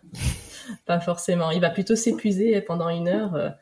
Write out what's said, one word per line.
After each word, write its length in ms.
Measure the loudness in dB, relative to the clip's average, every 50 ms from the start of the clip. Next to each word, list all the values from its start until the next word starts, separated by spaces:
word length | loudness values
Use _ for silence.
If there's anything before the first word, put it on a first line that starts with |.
| -20 -18
<laughs> 720 | -10 -4 -2 -2 -2 -4 -10 -16 -18 -18 -14 -14 -16 -14 _
Pas 140 | -2 -2 0
forcément. 500 | 0 -2 -4 -2 0 0 2 2 2 2
Il 100 | 2 2
va 100 | 2 2
plutôt 260 | 2 0 2 2 2
s'épuiser 640 | 2 4 0 0 2 0 0 2 4 4 4 4 2
pendant 300 | 2 -2 -2 -2 0 0
une 180 | 0 0 0 0
heure, 260 | 0 0 0 -2 -2
euh, 140 | -2 -2 -4 -6 -10